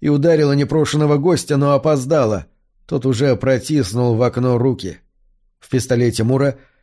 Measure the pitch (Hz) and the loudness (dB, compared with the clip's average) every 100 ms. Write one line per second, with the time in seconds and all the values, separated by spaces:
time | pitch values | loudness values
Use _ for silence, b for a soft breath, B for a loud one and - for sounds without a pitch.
0 | 147 147 160 156 143 139 135 156 147 151 | -2 0 2 2 2 0 0 0 0 0
1 | 151 143 170 165 - 143 143 139 156 143 | 0 2 2 0 0 0 2 2 0 -2
2 | 131 156 113 98 - _ _ _ - - | 0 0 2 -2 -6 _ _ _ -8 -4
3 | 131 117 139 120 131 127 - 151 95 117 | -2 0 0 0 0 -2 0 -2 -2 -2
4 | 123 113 123 123 127 120 131 123 95 - | 0 2 0 0 0 0 0 -2 -8 -12
5 | _ _ _ _ _ _ - 131 - 120 | _ _ _ _ _ _ -4 -4 0 0
6 | 120 113 113 135 139 127 b b | 0 0 0 0 0 -4 b b